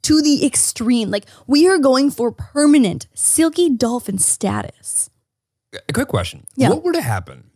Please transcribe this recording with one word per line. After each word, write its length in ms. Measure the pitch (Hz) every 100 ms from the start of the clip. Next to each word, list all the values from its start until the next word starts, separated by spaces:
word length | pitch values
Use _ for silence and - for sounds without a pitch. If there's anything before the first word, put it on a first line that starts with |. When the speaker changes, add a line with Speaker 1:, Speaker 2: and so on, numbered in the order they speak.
Speaker 1:
to 180 | - 311
the 240 | 302 285 269
extreme. 640 | - - - 226 240 202
Like, 140 | 202 _ - -
we 200 | 285 349
are 100 | 381
going 320 | 269 262 285
for 200 | - 240
permanent 760 | - - 285 294 294 214 165 -
Silky 560 | - - - 330 311 349
Dolphin 480 | 233 233 240 - 190
status. 920 | - - 196 208 - _ - - - _ _ _ _ _ _ - -
Speaker 2:
A 60 |
quick 140 | 226 285
question. 380 | 98 87 71 - -
Speaker 1:
Yeah. 140 | 247
Speaker 2:
What 140 | 294
were 100 | 349
to 80 | 330
happen 500 | 139 101 - - _